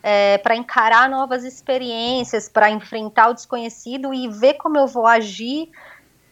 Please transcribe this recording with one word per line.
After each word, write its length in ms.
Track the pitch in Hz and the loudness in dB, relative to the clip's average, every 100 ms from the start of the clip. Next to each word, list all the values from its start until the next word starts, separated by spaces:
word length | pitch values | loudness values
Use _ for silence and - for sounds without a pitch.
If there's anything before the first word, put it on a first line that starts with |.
é, 360 | 208 202 202 202 | -2 2 2 2
pra 180 | 240 233 | 0 -4
encarar 540 | 240 247 220 226 262 | -2 0 4 4 4
novas 340 | 269 269 254 | 0 -4 -6
experiências, 1040 | 254 - - 262 247 226 233 254 233 220 - | -8 -12 -6 -4 -4 -6 -4 -4 -4 -6 -2
pra 220 | 220 208 | 2 4
enfrentar 580 | 214 - 226 214 233 226 | 2 -8 -12 -4 2 4
o 60 | |
desconhecido 800 | 240 - 240 233 - 233 269 269 | 2 -8 -10 -10 -14 -12 -10 -8
e 140 | 262 247 | -6 -8
ver 260 | 208 254 | 0 2
como 240 | 294 330 294 | 2 0 0
eu 80 | 269 | 0
vou 200 | 247 226 | 2 4
agir, 640 | 233 208 185 233 294 320 - - - _ _ _ | 4 0 -8 -8 -6 -8 -16 -20 -20 _ _ _